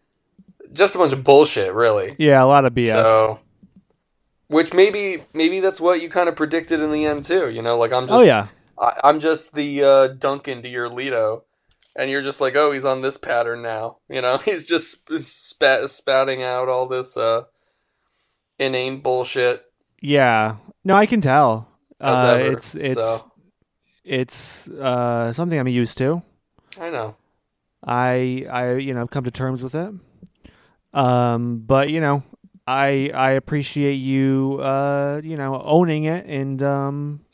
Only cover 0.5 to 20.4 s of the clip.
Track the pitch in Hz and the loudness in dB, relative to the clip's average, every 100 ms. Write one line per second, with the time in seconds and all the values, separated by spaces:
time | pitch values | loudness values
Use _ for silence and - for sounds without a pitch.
0.5 | _ - 143 196 185 160 131 131 139 156 | _ -8 0 2 4 0 2 6 6 6
1.5 | 113 95 104 117 104 95 - 151 135 131 | 2 -2 2 2 2 -2 0 4 6 8
2.5 | 143 131 120 117 110 110 110 110 107 _ | 6 4 2 0 4 4 4 2 -2 _
3.5 | _ _ _ _ _ _ _ _ _ - | _ _ _ _ _ _ _ _ _ -2
4.5 | 151 160 175 202 208 196 170 - 151 165 | 0 2 4 4 4 -6 -8 -8 0 0
5.5 | 190 190 185 170 175 165 175 170 165 156 | 2 -2 0 0 0 0 -2 -2 -2 -2
6.5 | 165 156 160 156 151 151 147 143 185 139 | -4 -2 -2 -2 -2 -2 -4 -2 -2 -2
7.5 | 113 117 117 117 127 127 233 208 113 101 | -4 -2 0 2 0 2 6 6 6 0
8.5 | - _ - 117 - 143 156 156 156 - | -10 _ -4 -4 2 2 2 2 -2 -4
9.5 | 151 147 143 139 135 135 131 139 139 139 | -8 -6 2 4 6 4 0 -4 -4 -8
10.5 | 123 123 123 120 123 135 120 110 110 _ | -12 -10 -8 -8 -6 -4 -2 -2 -4 _
11.5 | _ _ _ _ - 135 139 135 135 135 | _ _ _ _ -8 -4 -4 -4 -4 -2
12.5 | 139 151 139 135 131 131 135 - 120 117 | 2 2 0 -2 -2 -4 -6 -4 -2 -2
13.5 | 117 117 110 113 - - 135 123 135 - | -6 -8 -8 -8 -12 -12 -4 -2 -2 -2
14.5 | 180 135 165 - - - 156 131 - - | -4 -2 -4 -4 -16 -10 -10 -10 -20 -16
15.5 | - 139 127 135 - - 135 135 131 127 | 0 2 2 -2 -8 -2 0 0 -2 -4
16.5 | 123 127 127 127 127 127 - 113 113 117 | -4 -2 -2 -2 -4 -6 -4 -2 -2 -4
17.5 | _ _ _ _ _ _ _ _ _ _ | _ _ _ _ _ _ _ _ _ _
18.5 | - 135 127 131 135 135 127 123 135 123 | -6 -4 -4 -6 -6 -4 -2 -2 -2 0
19.5 | 123 _ _ _ _ 139 143 127 113 | -2 _ _ _ _ 0 2 4 2